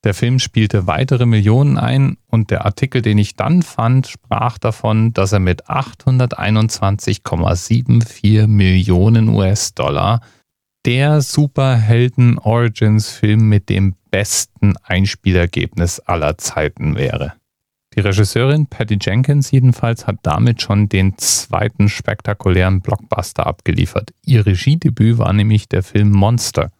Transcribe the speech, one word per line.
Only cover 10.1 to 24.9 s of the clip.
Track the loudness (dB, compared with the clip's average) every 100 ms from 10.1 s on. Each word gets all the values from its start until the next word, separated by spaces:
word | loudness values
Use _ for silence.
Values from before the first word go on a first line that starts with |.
| -2 -6 _ _ _ _ _ -4
der | 0 2 0
Superhelden-Origins-Film | 0 -2 -2 0 0 2 2 2 2 2 2 2 0 0 0 0 0 2 -2 -4 0 2 4
mit | 2 0
dem | 0 0 -2 _
besten | -4 -2 -4 -8 _ -2 -2
Einspielergebnis | _ -2 -2 -2 0 0 0 -2 -6 -2 -4 -4
aller | -4 -2 -2 -4
Zeiten | -6 -4 -4 -4 -4 -2
wäre. | -4 -4 -8 -10 _ _ _ _ _ -4
Die |
Regisseurin | 0 0 0 0 0 0 -2
Patty | -6 -4 -2
Jenkins | -2 -2 0 0 2
jedenfalls | 2 2 2 -2 -4 -6
hat | -4
damit | -2 0 0 0
schon | -2 0 0
den | 2 0 -2
zweiten | -4 -4 -4 -4 -4 0 -2
spektakulären | 0 -6 -6 -6 -4 0 2 2 0
Blockbuster | -2 -6 -4 -6 -6 -4 -4
abgeliefert. | -4 -4 -2 -2 -4 -8 _ 0
Ihr | 2 2
Regiedebüt | 0 0 0 0